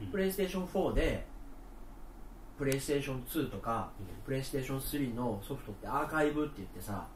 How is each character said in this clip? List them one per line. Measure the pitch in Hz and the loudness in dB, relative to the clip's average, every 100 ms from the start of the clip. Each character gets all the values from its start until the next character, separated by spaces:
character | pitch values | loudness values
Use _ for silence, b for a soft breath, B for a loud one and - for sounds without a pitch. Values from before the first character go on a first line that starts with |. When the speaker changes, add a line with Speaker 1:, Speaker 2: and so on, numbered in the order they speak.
Speaker 1:
う | |
ん。 | 101 | -2
Speaker 2:
PlayStation | 202 190 190 185 190 180 | 2 2 4 2 0 0
four | 196 165 | 2 4
で、 | - - - - - - - - - - - - - - - - - | 6 4 4 -2 -10 -10 -10 -12 -12 -12 -10 -12 -10 -12 -12 -10 0
PlayStation | 135 135 147 143 135 127 | 2 4 4 2 2 -2
two | - - - | -2 0 0
と | 98 | 0
か、 | 117 113 - - 95 - - | 0 0 -2 -6 -8 -6 -2
Speaker 1:
う | |
ん。 | |
Speaker 2:
PlayStation | 135 135 135 127 135 | -2 0 -2 0 -2
three | - 147 131 | 0 2 2
の | 113 123 101 | 2 0 0
ソ | - 143 | -2 -6
フ | |
ト | - | -6
っ | 101 | -8
て | - | -2
ア | 139 | 0
ー | 151 | 2
カ | 156 | 6
イ | 147 | 6
ブ | 147 | 4
っ | 147 | 0
て | - | -2
言 | - | -8
っ | |
て | 95 | -8
さ、 | 104 95 - | -4 -4 -4